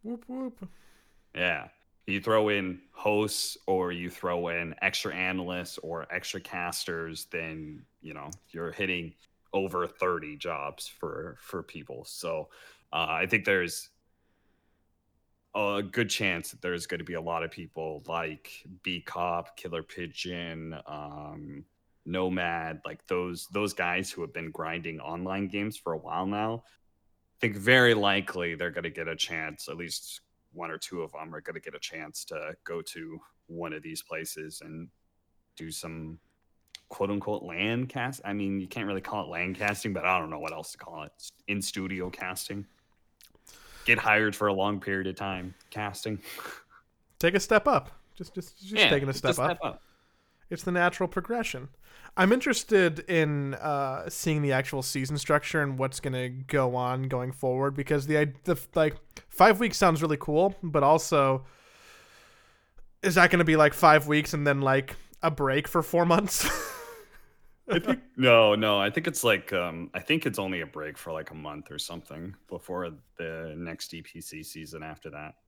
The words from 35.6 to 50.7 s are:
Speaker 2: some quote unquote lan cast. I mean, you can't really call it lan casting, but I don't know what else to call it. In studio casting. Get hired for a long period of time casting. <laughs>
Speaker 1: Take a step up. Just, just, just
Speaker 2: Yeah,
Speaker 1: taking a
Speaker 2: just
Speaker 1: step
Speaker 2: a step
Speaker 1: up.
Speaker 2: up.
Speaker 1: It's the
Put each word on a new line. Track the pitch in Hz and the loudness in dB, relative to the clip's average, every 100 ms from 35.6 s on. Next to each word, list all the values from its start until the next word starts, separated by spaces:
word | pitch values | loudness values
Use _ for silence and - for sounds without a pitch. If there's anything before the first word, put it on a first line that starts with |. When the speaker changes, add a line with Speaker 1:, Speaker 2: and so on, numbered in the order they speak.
| 80 | -12
Speaker 2:
some | 80 82 80 80 82 _ _ _ _ _ - _ | -12 -10 -10 -12 -14 _ _ _ _ _ -20 _
quote | - 98 | -4 -2
unquote | 101 98 104 | -2 -4 -8
lan | 90 85 104 117 127 | -8 -4 -2 -2 -4
cast. | 139 123 135 101 | -4 -6 -6 -6
I | |
mean, | 101 98 98 | -4 -2 -4
you | 90 | -6
can't | - 101 | -6 -4
really | 95 | -6
call | - 107 90 | -4 -6 -6
it | |
lan | 85 90 | -4 -4
casting, | 92 104 104 113 | -2 -2 -2 -4
but | 90 85 | -2 0
I | 92 | 0
don't | 80 | 0
know | 78 | -6
what | 80 | -8
else | 82 - | -8 -12
to | - | -16
call | - 82 | -16 -14
it. | 76 _ - _ - | -14 _ -20 _ -6
In | 101 | -4
studio | 95 - 95 92 90 | -4 -6 -6 -4 -6
casting. | - 92 92 - 101 101 _ _ _ _ _ - _ - - - - - | -6 -8 -8 -8 -8 -10 _ _ _ _ _ -20 _ -20 -20 -20 -8 2
Get | 117 | 4
hired | 110 107 107 98 | 6 4 4 2
for | 104 | 0
a | |
long | 95 98 101 | 2 0 0
period | 92 98 95 | -2 -4 -4
of | 90 | -6
time | 98 92 90 92 _ | -6 -6 -8 -14 _
casting. | - 104 101 110 104 - - - - - | -8 -8 -6 -6 -6 -8 -14 -12 -14 -18
<laughs> | - _ _ _ _ | -20 _ _ _ _
Speaker 1:
Take | 170 190 | 2 2
a | |
step | - 220 294 | 4 4 6
up. | 226 - - _ - | 2 2 -18 _ -16
Just, | 180 - | -14 -12
just, | - - | -14 -16
just | 190 | -6
Speaker 2:
Yeah, | 214 196 | 6 6
Speaker 1:
taking | 143 139 | 8 6
a | |
Speaker 2:
just | 135 | 4
Speaker 1:
step | 131 | 2
Speaker 2:
a | 120 | 2
step | 135 170 | 2 0
Speaker 1:
up. | 156 - | -4 -8
Speaker 2:
up. | _ _ _ _ _ _ _ | _ _ _ _ _ _ _
Speaker 1:
It's | 170 | -6
the | - | -2